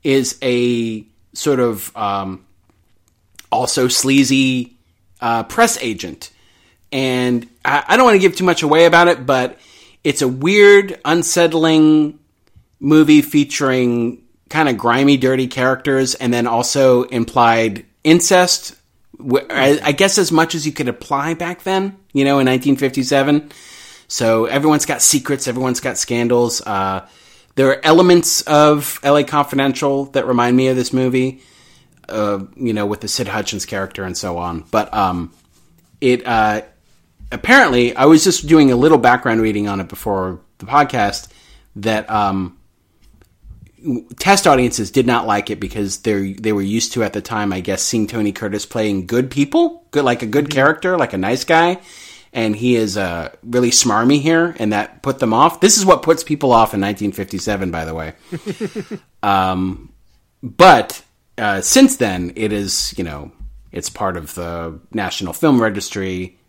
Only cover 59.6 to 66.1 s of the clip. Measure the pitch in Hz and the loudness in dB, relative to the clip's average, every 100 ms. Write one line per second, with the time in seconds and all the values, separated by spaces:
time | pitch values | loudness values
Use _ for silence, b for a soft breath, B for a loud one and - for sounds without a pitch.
59.6 | 92 90 - _ _ _ _ _ 123 - | -6 -8 -16 _ _ _ _ _ -16 6
60.6 | 180 131 - - _ _ _ - 104 98 | 6 6 2 -12 _ _ _ -6 -4 -2
61.6 | - 262 269 - 113 90 87 90 107 104 | 0 4 4 4 -4 -2 -8 -6 -4 -4
62.6 | 98 - - - 85 73 73 _ - - | -4 -6 -6 -8 -10 -10 -16 _ -20 -18
63.6 | _ 85 - - 98 90 78 - 85 85 | _ -12 -12 -6 -6 -6 -12 -12 -10 -10
64.6 | 85 76 _ 107 95 - 85 - 160 127 | -12 -14 _ -8 -8 -8 -10 -2 2 2
65.6 | 110 101 - 104 95 | 2 -4 -8 -8 -8